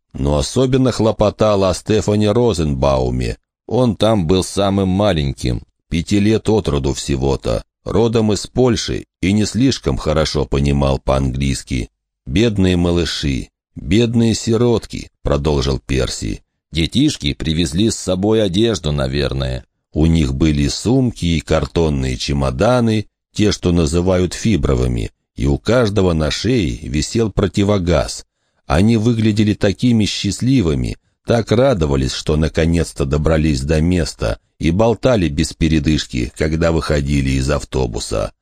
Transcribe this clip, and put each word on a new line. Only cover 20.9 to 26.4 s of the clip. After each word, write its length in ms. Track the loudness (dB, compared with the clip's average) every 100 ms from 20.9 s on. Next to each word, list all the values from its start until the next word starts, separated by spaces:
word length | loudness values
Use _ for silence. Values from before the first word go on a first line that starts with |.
| 0 0 -2
и 140 | -2 -2
картонные 800 | 0 -2 0 0 0 0 -2 -4
чемоданы, 880 | -4 -2 -2 0 2 2 2 0 -4 _ _
те, 200 | 0 0
что 180 | 0 0
называют 640 | 2 2 2 2 2 0
фибровыми, 800 | -2 0 2 2 0 0 -2 -6 _ _ -4
и 100 | -2
у 120 | 0
каждого 540 | 0 0 2 2 2
на 180 | 2 -2
шее 460 | -2